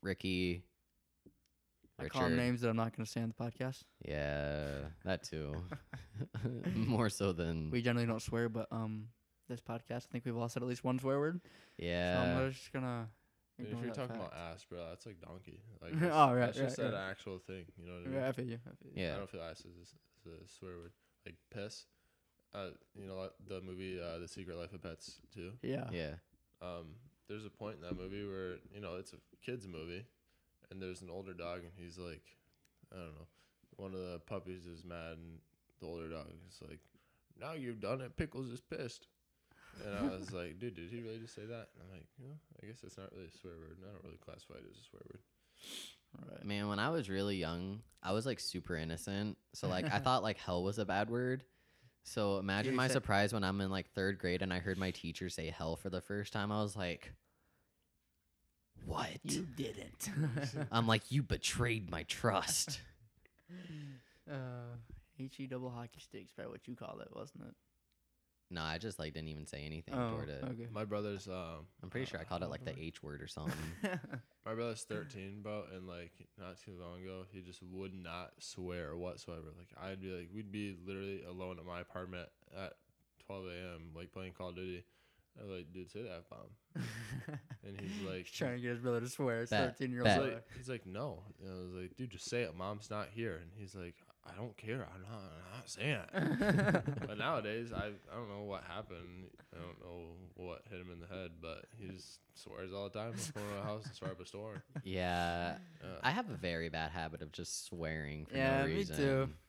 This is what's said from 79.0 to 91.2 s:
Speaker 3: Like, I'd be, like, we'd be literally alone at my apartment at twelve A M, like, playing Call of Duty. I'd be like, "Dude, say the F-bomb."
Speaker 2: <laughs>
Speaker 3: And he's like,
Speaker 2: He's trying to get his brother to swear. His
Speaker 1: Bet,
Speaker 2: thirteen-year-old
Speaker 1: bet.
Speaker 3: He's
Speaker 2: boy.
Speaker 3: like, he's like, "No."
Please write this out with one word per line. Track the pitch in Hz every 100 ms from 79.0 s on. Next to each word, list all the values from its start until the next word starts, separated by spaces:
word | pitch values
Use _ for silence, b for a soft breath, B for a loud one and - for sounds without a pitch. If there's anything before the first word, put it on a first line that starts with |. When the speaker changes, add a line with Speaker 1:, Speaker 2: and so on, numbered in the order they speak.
| 90 - - 82 78 80
Speaker 3:
Like, | 90 -
I'd | 95 95
be, | 95
like, | 90 85
we'd | 104 104
be | 104 104 90 90
literally | 95 98 98 -
alone | 90 92 87
at | 85
my | 87
apartment | 87 90 92 90 - _ - 95
at | 95 - _ _ _ _ -
twelve | 98 92
A | 87 90 85
M, | 82
like, | 80 87
playing | - 92
Call | 85 92
of | 90
Duty. | 92 90 - b b b b -
I'd | 104
be | 92
like, | 80
"Dude, | 92 90
say | 104
the | 117
F-bomb." | 85 85 55 50 104 _ -
Speaker 2:
<laughs> | 120 110 113 127 120 147 - - 101
Speaker 3:
And | 98
he's | 98 208 -
like, | 92 87
Speaker 2:
He's |
trying | - 139 123
to |
get | 120
his | 120
brother | 123 120
to | 123
swear. | - 135 113
His | 117
Speaker 1:
Bet, | 107 92 -
Speaker 2:
thirteen-year-old | 131 123 120
Speaker 1:
bet. | 92
Speaker 3:
He's | -
Speaker 2:
boy. | 117
Speaker 3:
like, | - -
he's | 127
like, | 123 95
"No." | 98 139 85